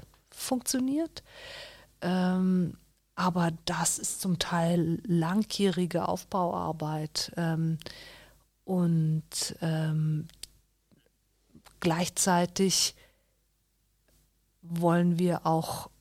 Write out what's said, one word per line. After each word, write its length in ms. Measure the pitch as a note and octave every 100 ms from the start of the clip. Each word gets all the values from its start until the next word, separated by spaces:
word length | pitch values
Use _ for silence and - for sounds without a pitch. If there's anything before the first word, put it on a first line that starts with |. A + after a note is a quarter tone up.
| - _ _
funktioniert. 920 | - - B3+ - C4 C4 D4 E4 - - - - - - - - _
Ähm, 760 | F3 F#3 F3+ F#3 F#3 F#3 E3+ - _ _ _ -
aber 360 | F3+ F3 E3+ E3 -
das 340 | E3 E3 -
ist 220 | G3 -
zum 180 | F#3+ E3+
Teil 600 | - E3+ E3 F3 E3 E3 A3
langjährige 1040 | E3+ D#3+ G#3+ G#3+ - G3 F3 F3 E3+ -
Aufbauarbeit. 1300 | F#3 - F#3+ F3 F3 E3+ D#3+ D3+ D#3 D#3 - - E3+
Ähm, 420 | E3 E3 D#3+ D#3+ - - - - - _ _ _
und, 920 | - F#3 E3+ E3 D#3 D#3 - - - -
ähm, 640 | E3 D#3+ D#3 D#3 D#3 D#3 E3 - - _ _ _ _ _ _ _ _ _ _ - - -
gleichzeitig 1120 | F3 E3 F3 - G3 F3 F3 - F#3+ - - - - _ _ _ _ _ _ _ _ _ _ _ _ _ _ _
wollen 580 | E3+ E3+ E3+ F3 F3 E3+
wir 260 | F3+ E3 D#3+
auch 440 | E3 - - - _